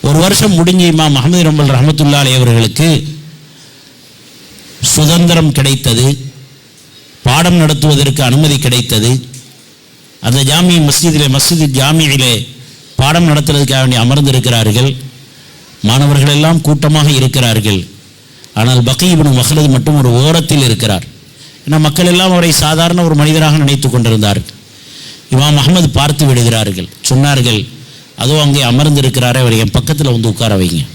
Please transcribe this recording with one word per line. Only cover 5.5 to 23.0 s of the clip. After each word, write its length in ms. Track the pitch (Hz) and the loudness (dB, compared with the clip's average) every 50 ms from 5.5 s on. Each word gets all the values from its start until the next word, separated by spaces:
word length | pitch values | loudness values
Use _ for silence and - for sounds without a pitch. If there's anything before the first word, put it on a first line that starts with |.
கிடைத்தது, 680 | 127 - 135 135 135 131 - 131 113 113 123 135 143 131 - - - - - - - - - - - - - - - - - - - - | 0 0 0 0 -2 -2 -2 -2 0 0 0 0 0 -2 -8 -18 -18 -20 -20 -20 -20 -20 -20 -20 -20 -20 -20 -20 -20 -20 -20 -20 -20 -6
பாடம் 320 | - 127 127 151 170 180 180 | -4 -2 -2 0 0 2 2
நடத்துவதற்கு 680 | 175 160 151 156 143 151 151 147 139 139 139 131 - | 2 2 0 0 0 0 0 0 2 0 -2 -2 -2
அனுமதி 380 | 135 123 123 143 160 151 143 135 | -2 0 2 2 2 2 0 0
கிடைத்தது. 680 | - 123 123 123 117 - 120 107 107 120 131 131 123 - - - - - - - - - - _ _ _ - _ - - - - | -2 -2 -2 -2 -2 -2 -2 -2 0 0 -2 -2 -4 -10 -20 -20 -20 -20 -20 -20 -20 -20 -20 _ _ _ -20 _ -20 -20 -20 -10
அந்த 220 | - 110 123 139 | -6 -2 -2 0
ஜாமி 360 | 139 135 151 165 180 180 175 170 | 0 0 0 0 2 2 2 2
மஸ்ஜிதிலே, 500 | 151 143 135 - 165 175 156 147 147 139 | 2 0 0 0 -2 0 0 0 0 0
மஸ்ஜிது 380 | 131 139 - - 175 165 156 | 0 0 0 0 0 0 0
ஜாமியிலே 840 | 143 131 131 131 143 156 160 156 143 139 135 131 123 117 104 - - - - - - - - - - - | 0 0 -2 0 0 2 0 0 0 0 0 0 0 -2 -4 -6 -10 -16 -20 -20 -20 -20 -20 -20 -12 -6
பாடம் 320 | - 131 139 156 170 175 165 | -2 -2 0 2 2 2 2
நடத்துறதுக்காக 520 | 147 151 147 156 147 143 143 131 135 135 | 0 0 0 0 0 0 0 0 0 0
வேண்டி 160 | 131 127 127 | 0 0 0
அமர்ந்திருக்கிறார்கள். 1000 | 117 113 123 135 143 143 139 131 131 113 135 120 113 110 110 104 120 127 139 131 - - - - - - - - - - - - - - - - - | 0 0 0 0 2 0 0 0 0 0 0 0 0 0 0 0 0 0 -2 -2 -6 -12 -18 -20 -20 -20 -20 -20 -20 -20 -20 -20 -20 -20 -20 -16 -6
மாணவர்கள் 520 | - 104 120 135 143 143 143 139 135 147 143 | -4 -2 0 2 2 2 2 2 2 2 2
எல்லாம் 260 | 147 151 160 170 160 | 2 2 2 0 2
கூட்டமாக 500 | 156 147 151 143 - 151 151 151 147 143 | 2 0 0 0 0 0 2 2 2 2
இருக்கிறார்கள். 760 | 143 131 127 127 - 135 123 117 110 110 101 107 101 92 85 - - - - - - - - - - - - - - | 2 2 0 0 0 0 0 0 0 0 0 -2 -2 -2 -4 -8 -16 -20 -20 -20 -20 -20 -20 -20 -20 -20 -20 -12 -6
ஆனால் 280 | 107 110 123 127 123 | -2 -2 0 2 2
பக்கீ 240 | 120 120 135 - 175 | 0 0 -2 0 0
இப்னு 360 | 185 175 156 - 147 131 127 | 0 2 2 2 2 2 0
மஹ்லத் 260 | 123 - 151 151 151 143 | 0 0 0 2 2 2
மட்டும் 300 | 131 127 - 156 151 147 | 2 0 0 0 0 2
ஒரு 120 | 135 123 | 2 2
ஓரத்தில் 520 | 117 120 135 151 165 170 139 - 156 147 | 2 2 2 2 0 0 0 0 0 0
இருக்கிறார். 420 | 135 120 110 101 117 110 98 87 - - - - - - - - - - - - - - | 2 0 0 -2 -2 -4 -4 -4 -6 -12 -20 -20 -20 -20 -20 -20 -20 -20 -20 -16 -6 -2
ஏன்னா 80 | 151 156 | 0 0
மக்கள் 280 | 156 151 143 - 175 | 0 0 0 0 0
எல்லாம் 240 | 180 175 180 190 190 | 2 2 0 0 0
அவரை 220 | 185 175 170 165 | 0 2 0 0
சாதாரண 520 | 156 - 160 151 160 160 165 170 175 180 | 0 0 0 0 0 0 0 0 0 2